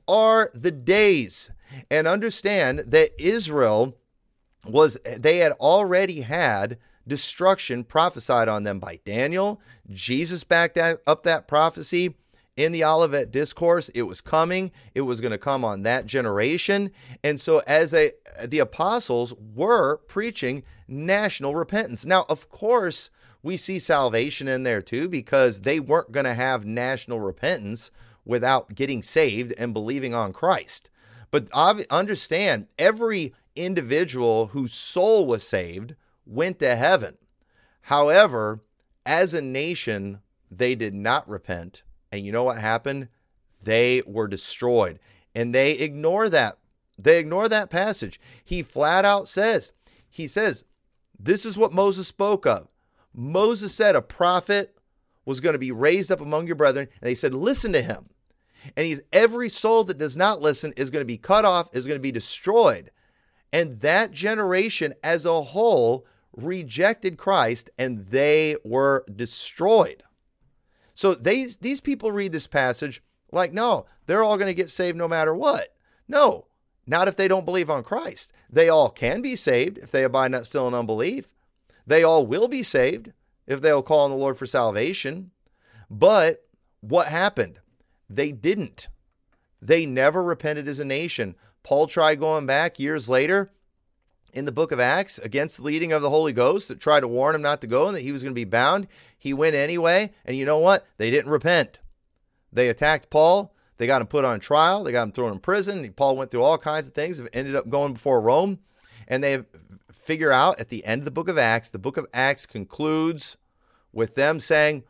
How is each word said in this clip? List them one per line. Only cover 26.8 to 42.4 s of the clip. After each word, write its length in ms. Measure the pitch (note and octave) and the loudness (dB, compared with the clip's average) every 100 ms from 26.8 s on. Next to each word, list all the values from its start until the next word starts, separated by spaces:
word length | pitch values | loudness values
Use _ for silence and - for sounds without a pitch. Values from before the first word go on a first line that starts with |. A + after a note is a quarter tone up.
| B2 C3 - A#2 | -4 -6 -8 -8
repentance 680 | G2 F2+ C#3+ E3+ G2+ A#2 - _ - _ | -6 -4 -4 -4 -6 -12 -14 _ -20 _
without 500 | - A#2+ B2 C3 - | -4 -2 2 0 -2
getting 280 | G2+ C#3 B2+ | -6 -6 -6
saved 500 | - D#3 D3 G#2+ A#2+ A2+ | -2 0 2 0 -6 -6
and 160 | A#2+ | -6
believing 400 | A2 G#2+ C#3 C3 | -6 -6 -6 -4
on 180 | A#2 G#2 | -4 -4
Christ. 580 | F#2 E3+ D3+ - - - _ _ - - | -2 0 0 -4 -14 -16 _ _ -20 -4
But 200 | D3 G#2+ | -4 0
obvi-, 380 | C3 E3+ G#3 - | 2 4 2 0
understand, 760 | D3 G3+ G3+ - E3 G3+ A#2 - - | -2 0 -4 -4 -2 0 -2 -4 2
every 560 | F3 A3 A#3 G3+ C#3+ - _ - | 2 2 -2 -4 -6 -12 _ -10
individual 920 | F3+ F3+ A#2+ D3 F3 B2+ A#2+ A2+ A2 | -6 -4 -2 -2 -2 0 0 2 0
whose 240 | C#3 B2 | -4 -8
soul 540 | - - F3+ G3+ A3 D3 | -8 -6 0 2 2 2
was 160 | A2 | -2
saved 520 | - G2 F2 F2 A#2 D3+ _ _ | -2 -4 -6 -10 -14 -18 _ _
went 340 | - A2 F3+ - | -10 -4 -4 -2
to 160 | C3+ A#2 | 0 2
heaven. 400 | C#3+ F#3 G2 - _ _ _ _ _ _ | 2 2 0 -14 _ _ _ _ _ _
However, 800 | - C#3+ D3 F3+ G#3 A#2+ G#2+ G#2+ _ _ _ _ | -2 2 6 6 6 2 -4 -6 _ _ _ _
as 300 | - D#3+ F#3 | -2 0 2
a 80 | D#3+ | -2
nation, 800 | C3+ C3 D#3 F3 - G#2 G2 G2 _ _ _ | -6 -6 -6 -6 -6 -6 -8 -14 _ _ _
they 240 | F#2 B2 | -2 -2
did 200 | B2 A2 | 0 -4
not 340 | G2+ G#2+ C#3 - | -4 -2 -2 -2
repent. 540 | G2+ - F2 F2 - - - _ | -10 -8 -10 -10 -20 -20 -20 _
And 120 | G#2 | -12
you 60 | G2+ | -6
know 140 | A2+ | -2